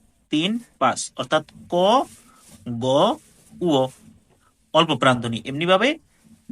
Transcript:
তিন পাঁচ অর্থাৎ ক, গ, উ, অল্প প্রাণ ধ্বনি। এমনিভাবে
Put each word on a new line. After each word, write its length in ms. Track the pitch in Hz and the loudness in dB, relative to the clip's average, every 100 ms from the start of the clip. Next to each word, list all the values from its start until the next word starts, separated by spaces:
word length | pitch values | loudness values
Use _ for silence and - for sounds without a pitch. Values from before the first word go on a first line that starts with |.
| _ _ _ | _ _ _
তিন 200 | 151 180 233 - _ | -4 -2 -6 -10 _
পাঁচ 180 | 127 - - - | -2 -2 -10 -12
অর্থাৎ 240 | 127 156 151 - - | -4 -4 -4 -20 -6
ক, 20 | 175 190 254 - - - _ - - 123 117 | 0 2 2 0 -12 -20 _ -20 -18 -12 -6
গ, 40 | 127 139 202 - _ _ _ | 0 2 2 0 _ _ _
উ, 160 | - 175 139 131 - - - _ _ _ _ _ | -6 0 0 0 -6 -20 -20 _ _ _ _ _
অল্প 180 | 156 165 131 | 0 2 2
প্রাণ 140 | 135 123 | 2 2
ধ্বনি। 160 | 117 113 135 | -2 -8 -8
এমনিভাবে 400 | 139 170 190 247 320 _ _ _ - - | -4 2 2 2 -2 _ _ _ -20 -14